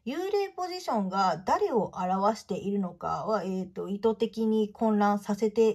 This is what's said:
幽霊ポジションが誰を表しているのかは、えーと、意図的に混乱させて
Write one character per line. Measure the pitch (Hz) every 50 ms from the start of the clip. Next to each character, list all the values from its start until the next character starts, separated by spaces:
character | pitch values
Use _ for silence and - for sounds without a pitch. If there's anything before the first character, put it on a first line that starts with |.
| -
幽 | 226 277 339 370 392
霊 | 427 403 392 381
ポ | 381 370 370
ジ | 349 359 359
シ | 359 349
ョ | 254 214
ン | 196 185
が | 185 196 190 185 185 - -
誰 | - 311 415 415 381
を | 269 214 170 - -
表 | - 185 185 185 190 196 208 226
し | - -
て | - 196
い | 147 - 196
る | 202 202
の | 190 175
か | - - - 160 160 156 151
は、 | 202 220 196
え | 175
ー | 190 185 190 185 -
と、 | - 180 175 180
意 | 202 202
図 | 214 226 214
的 | - 233 220 - 220 226
に | 220 220 220 214 208
混 | - - 226 220 214 202
乱 | 208 208 208 202
さ | 202 - 208
せ | 208 226 214
て | 214 226 226 220